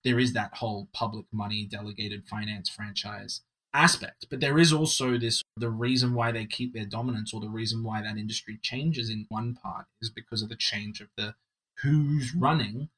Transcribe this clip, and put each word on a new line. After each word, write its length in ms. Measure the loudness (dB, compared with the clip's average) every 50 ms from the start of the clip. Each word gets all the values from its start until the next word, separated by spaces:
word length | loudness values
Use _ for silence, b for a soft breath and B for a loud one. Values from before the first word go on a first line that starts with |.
There 160 | _ 2 4 4
is 140 | 4 2
that 220 | 2 0 -2 -2 -6
whole 340 | -6 -4 -4 -4 -6 -8 -10 -4
public 320 | -4 -4 -2 -4 -8 -10 _
money 360 | -6 -6 -4 -2 -2 -4 -4
delegated 600 | -6 -8 -10 -10 -10 -8 -6 -6 -6 -8 -10 -10
finance 440 | -8 -6 -6 -4 -6 -6 -6 -6 -8
franchise 720 | -6 -6 -10 -8 -6 -6 -6 -6 -10 -10 -8 -8 -8 -8 _ _ _ _ _ _ 4
aspect, 520 | 6 8 8 8 6 2 -10 -12 _ -10 _
but 100 | -4 -2
there 180 | 0 4 6 8
is 140 | 8 8
also 460 | 8 6 6 6 6 6 6 4 2 2
this, 240 | 2 2 0 0 -2 _ _ -4
the 100 | -4 -2
reason 460 | -2 0 0 2 4 4 4 4 2
why 180 | 2 2 2
they 140 | 0 -2 -4
keep 260 | -6 -4 -6 -6 -6
their 140 | -6 -8 -8
dominance 480 | -6 -4 -4 -4 -2 -2 -4 -4 -6 -6
or 60 | -6
the 100 | -6 -6
reason 320 | -4 -4 -2 -2 -2 -2
why 180 | -2 -2 -4 -4
that 160 | -4 -4 -6
industry 420 | -6 -6 -4 -6 -6 -6 -8 -12 -6
changes 480 | -6 -6 -4 0 0 0 0 0 -2 -4
in 160 | -4 -6 -6 -6
one 260 | -4 -4 -4 -4 -6
part 340 | -6 -10 -10 -10 -10 -12 _ _ _
is 80 | -10 -10
because 320 | -10 -10 -12 _ -6 -4
of 80 | -4 -6
the 80 | -4
change 460 | -4 -2 -2 -2 -4 -6 -6 -10 -10
of 60 | -16 _ _ -6
the 160 | -6 -6 -6 _ _ _ _ _ _ _ _ -2
who's 520 | 2 4 6 6 6 4 2 0 0 0 0
running 540 | 2 4 4 4 4 2 -2 -4 -6 -8 -8 _